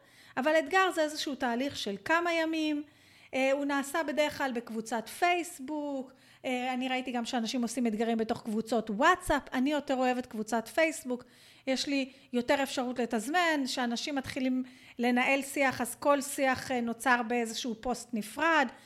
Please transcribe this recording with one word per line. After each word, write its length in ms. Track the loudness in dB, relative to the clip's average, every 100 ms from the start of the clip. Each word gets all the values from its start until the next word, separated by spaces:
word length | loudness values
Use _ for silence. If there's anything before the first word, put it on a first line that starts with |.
| _ -20 -12 -2
אבל 140 | 2 4
אתגר 320 | 4 4 4 2
זה 60 |
איזשהו 340 | 0 0 -6 -2
תהליך 420 | -2 0 -2 -4
של 180 | -6 -4 2
כמה 280 | 2 2
ימים, 500 | 0 0 0 0 -2 -6 -16 -20 -20 -6
אה, 180 | 0 2
הוא 140 | 2 0
נעשה 380 | -2 -2 -2
בדרך 340 | -2 2 0 0
כלל 140 | -2
בקבוצת 580 | -2 -6 -8 -4 -4 -6
פייסבוק, 1040 | 0 2 2 -2 -8 -8 -6 -4 -6 -8 -14 -20 -10 -4
אה, 280 | -4 -2
אני 160 | -2 -2
ראיתי 220 | -2 -2
גם 140 | -4 -2
שאנשים 360 | -2 -2 -2
עושים 260 | -2 0 0
אתגרים 300 | 0 0 0
בתוך 240 | 0 -4
קבוצות 460 | -2 -4 0 -2 0
וואטסאפ, 540 | 4 4 4 4 0 0
אני 180 | 0 2
יותר 240 | 2 0 2
אוהבת 300 | 2 2 -2
קבוצת 420 | -6 -2 -2 -2
פייסבוק, 560 | 2 2 2 -6 -6 -8 -20 -20 -12 -4
יש 200 | -2 0
לי 240 | -2 -2 -8 -4
יותר 300 | -2 2 2
אפשרות 360 | 2 -2 -2 -2
לתזמן, 680 | 0 0 0 2 2 2 0
שאנשים 500 | -2 -2 -2 -4 -4
מתחילים 480 | -4 -2 0 0 -4 -10 -16 -2
לנהל 420 | 2 2 4 2
שיח, 400 | 0 0 0 2
אז 140 | -4 -2
כל 260 | 2 2
שיח, 500 | 2 0 0 0 -2
אה, 100 | -2
נוצר 400 | -2 -2 2 2 2
באיזשהו 480 | -2 -2 -4 -6 -4
פוסט 280 | -4 -4 -4
נפרד, 540 | -6 -6 0 4 4 2 -2